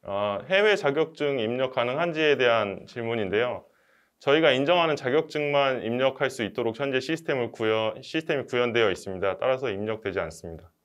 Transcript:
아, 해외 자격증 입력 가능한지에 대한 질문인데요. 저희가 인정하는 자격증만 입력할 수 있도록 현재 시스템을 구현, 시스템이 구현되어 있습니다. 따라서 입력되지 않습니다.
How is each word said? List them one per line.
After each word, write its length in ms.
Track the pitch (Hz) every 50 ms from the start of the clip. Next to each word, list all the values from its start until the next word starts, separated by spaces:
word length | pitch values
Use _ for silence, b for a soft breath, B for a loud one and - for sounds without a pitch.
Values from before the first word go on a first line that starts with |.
아, 420 | _ - 98 101 104 104 101 98 107 135
해외 260 | 185 196 208 214 202
자격증 600 | 190 - 143 139 156 156 - - - 147 143 139 131
입력 340 | 110 110 120 127 131 127
가능한지에 640 | 127 131 120 120 127 151 170 175 160 156 156 151 143
대한 500 | 127 127 120 117 113 107 101 95 - -
질문인데요. 760 | - - 123 117 113 117 117 104 92 92 107 120 123 107 90 b b b b b b b b b b b b
저희가 340 | - 139 143 160 165 151
인정하는 440 | 131 127 143 143 175 180 165 160 147
자격증만 880 | - - 127 127 156 160 156 - 151 147 147 143 143 139 135 131 117
입력할 480 | - 113 117 123 131 135 131 - 143 131
수 120 | - -
있도록 360 | 113 98 - - 120 113 107 -
현재 220 | 147 139 131 127
시스템을 500 | - - 160 160 160 - 147 131 120 117
구현, 500 | - - 117 110 110 110 110 110 - -
시스템이 420 | 127 - - 160 156 - 160 139 123
구현되어 460 | - - 123 123 120 113 120 113 101
있습니다. 480 | 90 82 - 98 95 90 95 98 92 190
따라서 320 | - 127 131 127 139 123
입력되지 480 | 101 98 107 107 110 107 - 101 87 95
않습니다. 500 | 87 85 82 - - 85 82 80 85 - _ _